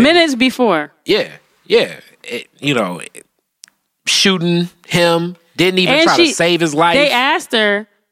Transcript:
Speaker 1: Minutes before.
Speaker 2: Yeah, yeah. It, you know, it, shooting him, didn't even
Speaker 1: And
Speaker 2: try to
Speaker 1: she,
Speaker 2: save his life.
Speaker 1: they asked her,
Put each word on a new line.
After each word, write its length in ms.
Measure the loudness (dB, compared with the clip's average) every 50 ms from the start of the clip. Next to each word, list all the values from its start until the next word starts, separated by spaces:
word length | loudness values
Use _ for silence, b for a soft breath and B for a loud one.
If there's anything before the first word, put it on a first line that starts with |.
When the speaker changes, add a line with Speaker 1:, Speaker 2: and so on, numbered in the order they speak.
Speaker 1:
Minutes 320 | 4 4 4 4 2 0 0
before. 580 | 0 0 0 0 0 0 0 0 0 -4 -6 _ _ _
Speaker 2:
Yeah, 240 | -2 -2 -2 -2 -6 -10 -18 _ _ _ _ _
yeah. 340 | 0 0 0 0 -2 -6 -14 -20 _ _ _
It, 260 | -14 -12 -12 -12 -12 -16 _ _
you 140 | -4 -2 0
know, 240 | 0 -2 -4 -6 -10
it, 240 | -14 -16 -20 -20 -20 _ _ _ _ _ _ _ -20 -20 _ _ _ _ _ _ _
shooting 600 | -4 -2 0 0 0 0 0 0 0 0 -2 -2 -6 -10 _ _
him, 500 | -4 0 2 2 2 2 0 -2 -6 -10 -14 _ _ _
didn't 220 | 0 0 0 2 0
even 140 | 0 2 2
Speaker 1:
And 100 | 2 2
Speaker 2:
try 120 | 2 2 2
to 60 | 2
Speaker 1:
she, 60 | 0 0
Speaker 2:
save 260 | 0 0 0 0 0
his 140 | 0 -2 0
life. 200 | 0 0 2 2
Speaker 1:
they 160 | 2 2 0
asked 420 | 0 0 0 0 -2 -4 -4 -4
her, 340 | -2 -2 0 0 -2 -4 -6 -10 _ _ _ _